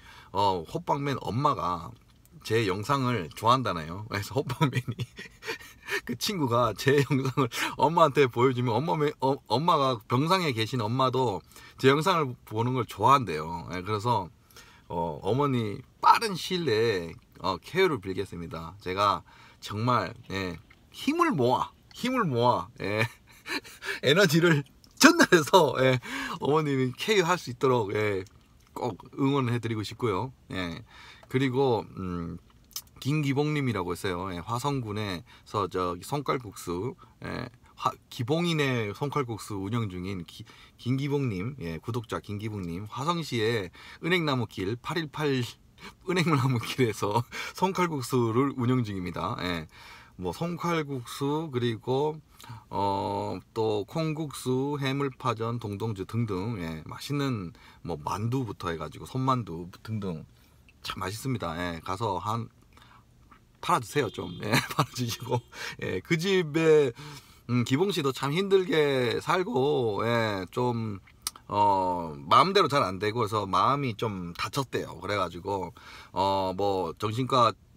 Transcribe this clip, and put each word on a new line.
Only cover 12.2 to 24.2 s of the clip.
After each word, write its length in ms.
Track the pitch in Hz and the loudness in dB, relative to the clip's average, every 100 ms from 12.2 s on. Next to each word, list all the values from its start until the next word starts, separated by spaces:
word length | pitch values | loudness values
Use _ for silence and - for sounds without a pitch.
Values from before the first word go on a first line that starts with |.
| 139 123 - | 0 -6 -6
보는 280 | 110 120 | -2 0
걸 120 | 127 110 | 0 -4
좋아한대요. 840 | - 113 135 113 76 78 82 58 | 2 6 6 4 -4 -4 -8 -8
예, 80 | 87 | -8
그래서, 480 | 92 107 117 113 87 - _ - - - - | -4 -2 0 0 -2 -12 _ -20 -20 -20 -8
어, 320 | 85 85 73 | -4 -4 -4
어머니 560 | 95 123 143 127 107 101 - _ | -2 0 2 0 -2 -6 -12 _
빠른 340 | - - 220 | 4 4 2
시일 300 | 180 - 185 | -4 -4 -2
내에, 480 | 165 127 117 95 82 - - - | 0 2 2 0 -4 -12 -20 -8
어, 160 | 90 87 | -4 -4
쾌유를 420 | - 175 190 131 | -4 2 2 2
빌겠습니다. 760 | 95 95 95 87 82 80 82 101 | -4 -6 -6 -8 -10 -10 -12 -10
제가 420 | 90 95 104 87 - - - - | -6 2 2 2 -2 -20 -20 -16
정말, 540 | - 104 120 120 85 - - | -10 -2 2 2 0 -6 -8
예, 280 | 95 92 85 - - _ | -6 -4 -8 -14 -20 _
힘을 380 | - - 330 339 | -8 -2 2 2
모아, 380 | 175 123 117 - - - | 4 2 2 -2 -8 -20
힘을 300 | - 247 254 | -6 -2 0
모아, 440 | 185 120 120 101 85 - | 0 2 4 2 -2 -8
예, 260 | 98 104 113 - - - | -4 0 -2 -4 -20 -18
<laughs> 580 | - 151 - - - - | -8 -8 -8 -14 -10 -2
에너지를 600 | 127 160 | 2 6